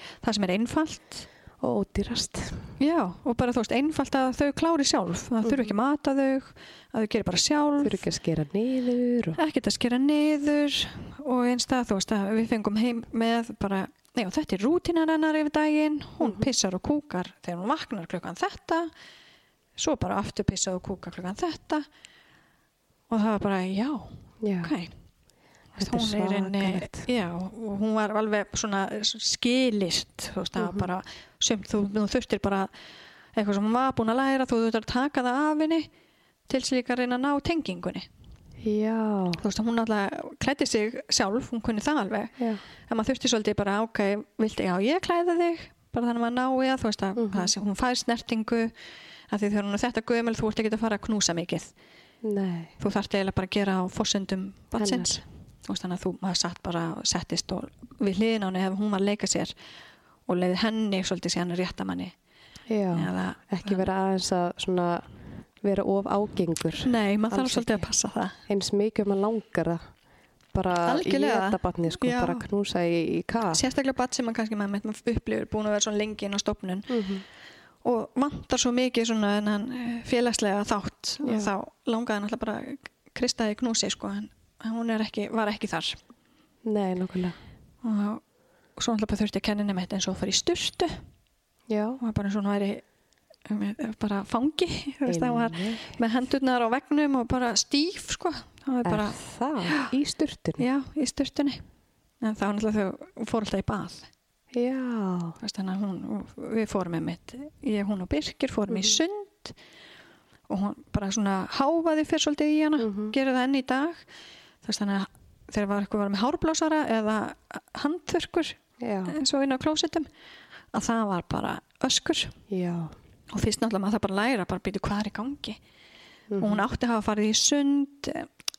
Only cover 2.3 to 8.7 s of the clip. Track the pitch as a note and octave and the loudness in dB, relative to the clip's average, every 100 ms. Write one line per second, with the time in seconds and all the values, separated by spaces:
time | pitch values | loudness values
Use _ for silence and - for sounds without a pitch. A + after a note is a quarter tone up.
2.3 | - - - - - C#4+ E4 F#3+ - C#4 | -6 -6 -8 -10 0 2 4 2 -2 -2
3.3 | A#3 B3 B3 A3 A#3+ D4 D4+ C4+ C4+ C4 | 2 2 2 2 2 2 0 2 2 2
4.3 | B3 C#4+ C#4 E4 E4 C#4 C#4+ F3 F3 - | 2 2 4 2 4 4 4 2 -2 0
5.3 | A3+ A3+ C4+ G#3+ G#3 C4 D4 - C4+ C4+ | 0 2 2 2 2 2 2 2 2 4
6.3 | C4+ - - - - - - G#3+ A3+ F#3 | 2 -2 -16 -20 -20 -6 -2 0 0 0
7.3 | F3+ - D4+ D4 C#4+ C#4+ F#3+ - E3 - | 0 2 4 4 4 2 0 -2 -2 0
8.3 | D#3 D3+ G3 A#3+ | 0 0 0 0